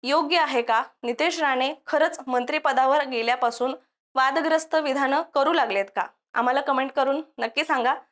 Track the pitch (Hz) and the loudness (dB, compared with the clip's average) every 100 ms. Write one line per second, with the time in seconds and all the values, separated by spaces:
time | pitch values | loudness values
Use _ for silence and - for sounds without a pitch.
0 | 247 294 294 339 302 262 240 226 240 _ | 0 0 2 0 2 0 0 0 -2 _
1 | 240 240 311 339 294 254 262 302 - 294 | -8 -2 -2 0 -2 0 -2 -4 -2 2
2 | 320 339 269 247 247 302 302 247 262 294 | 2 0 -4 -2 0 -2 0 2 4 2
3 | 277 247 226 247 240 233 247 269 _ _ | 0 -2 -2 0 0 0 -4 -4 _ _
4 | _ 262 262 277 320 320 320 320 302 269 | _ 0 2 2 2 0 0 -2 0 0
5 | 269 277 330 285 277 339 233 196 196 - | 0 0 0 0 2 2 0 -2 -4 -4
6 | 180 _ _ - 240 262 285 269 269 285 | -6 _ _ -2 0 0 0 -2 -2 0
7 | 269 277 311 - 226 226 311 277 240 262 | 0 0 -4 -8 -6 -4 -2 0 0 -2
8 | - | -6